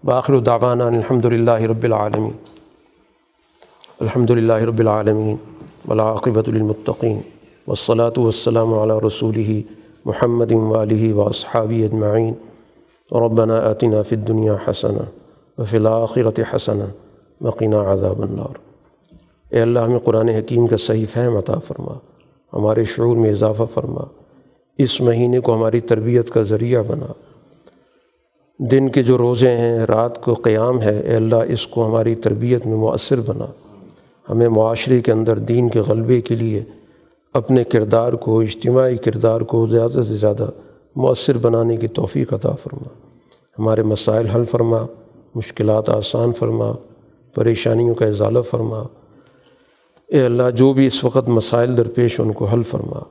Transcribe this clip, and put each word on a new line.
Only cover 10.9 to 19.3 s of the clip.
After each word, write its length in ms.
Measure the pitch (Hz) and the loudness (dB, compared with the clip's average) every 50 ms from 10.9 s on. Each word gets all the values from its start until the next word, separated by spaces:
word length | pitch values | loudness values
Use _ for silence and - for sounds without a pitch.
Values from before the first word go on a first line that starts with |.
| 110 107 113 110 104 | 0 0 2 2 2
واصحابہ 680 | 104 104 107 110 - - - - 120 110 107 117 113 110 | 2 0 0 -2 -4 -8 -4 -2 -2 -2 0 0 0 0
اجمعین۔ 500 | 107 110 110 104 104 104 113 113 113 113 - - - - - _ _ _ _ _ _ _ _ _ _ | 0 0 -2 -2 0 0 0 0 -2 -4 -8 -14 -20 -20 -20 _ _ _ _ _ _ _ _ _ _
ربنا 480 | - 117 117 117 113 113 113 110 113 113 - 110 | 0 0 0 2 2 2 2 2 2 2 2 0
آتنا 320 | 107 - 127 117 107 107 | 0 2 2 2 2 2
فی 140 | 104 - 117 | 0 0 -4
الدنیا 400 | 110 104 107 113 110 110 110 104 95 - | -4 -2 -2 0 0 2 0 0 0 -2
حسنہ 400 | - 101 - - 113 101 101 - - - - - - - _ _ _ _ | -4 -4 -2 -2 -2 -2 -2 -6 -8 -12 -20 -20 -20 -20 _ _ _ _
وفی 200 | - 120 101 113 | -8 -6 0 0
الآخرۃ 600 | 110 107 110 110 113 113 110 - 127 120 110 107 - 110 - 98 | 2 4 4 2 2 0 0 0 0 0 0 0 -2 -4 -2 -4
حسنہ 360 | 98 - - 107 101 101 101 101 - - - - _ _ _ _ _ | -4 -2 -2 -2 -2 -4 -6 -10 -16 -20 -20 -20 _ _ _ _ _
وقنا 400 | - 117 110 - 110 107 107 107 101 95 98 | -4 -4 -2 0 0 2 2 2 2 2 0
عذاب 280 | 95 98 98 95 104 | 0 0 -2 -2 -4
النار۔ 400 | 104 98 98 101 - - - - - - _ _ _ _ _ _ _ _ - - _ _ | -4 -6 -6 -8 -10 -10 -14 -16 -20 -20 _ _ _ _ _ _ _ _ -20 -20 _ _